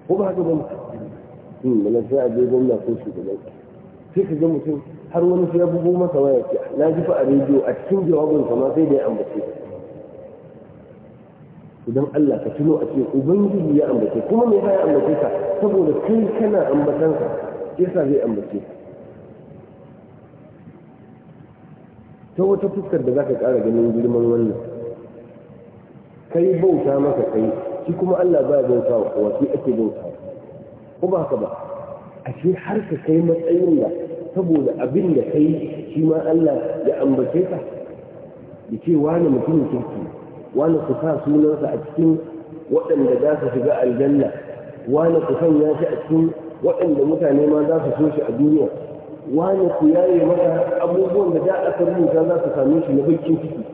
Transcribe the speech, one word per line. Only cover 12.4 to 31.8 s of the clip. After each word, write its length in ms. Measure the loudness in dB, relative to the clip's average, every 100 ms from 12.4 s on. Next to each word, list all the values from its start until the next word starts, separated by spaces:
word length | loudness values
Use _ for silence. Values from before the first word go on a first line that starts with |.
ka 80 | -4
tuno 320 | 0 2 2
a 40 | 0
ce 100 | -2 -2
Ubangiji 640 | -2 0 2 2 0 2 2
ya 80 | 2
ambace, 320 | 0 0 -2 0
kuma 180 | 2 4
me 100 | 2
yasa 140 | 4
ya 80 | 2
ambace 320 | 2 2 2 0
ka? 60 | 0 -2 -4 0
Saboda 340 | 2 2 2 0
kai 240 | 0 0 0
kana 320 | 0 0 2 2
ambatan 480 | 2 0 0 0
ka, 120 | 0 -4 -6 -8 -10 -10 -2
shi 60 |
yasa 180 | 0 0 2
zai 100 | 2
ambace 380 | 0 -4 -6 -10
ka. 140 | -10 -20 -20 -20 -20 -20 -20 -20 -20 -20 -20 -20 -20 -20 -20 -20 -20 -20 -20 -20 -20 -20 -20 -20 -20 -20 -20 -20 -20 -20 -20 -20 -20 -20 -20 -20 -14 -4
Ta 60 |
wata 240 | 0 0 -2
fuskar 320 | -6 -4 -2
da 100 | 0
za 100 | -2
ka 100 | -2
ƙara 240 | -2 0 0
ganin 340 | 0 2 0
girman 320 | 0 0 2 2
wannan, 280 | 2 0 -2 -10 -12 -12 -14 -18 -20 -20 -20 -20 -20 -20 -20 -20 -20 -20 -20 -4
kai 200 | 2 2 4
bauta 400 | 4 2 2 2
masa 220 | 2 0 0
kai, 160 | 0 0 -2 -8 -8 -6
shi 60 |
kuma 240 | -4 0 2
Allah 240 | 4 2
ba 120 | 4 2
ya 60 |
bauta 300 | 4 2 2 0
wa 140 | 0
kowa, 200 | 0 -2 0
shi 100 | 0
ake 220 | 0 0
bauta 280 | 0 -2 -4
wa. 80 | -12 -14 -16 -16 -18 -20 -20 -20 -20 -6
Ko 60 | -2
ba 100 | -2
haka 180 | -2 -4
ba? 120 | -4 -8 -12 -14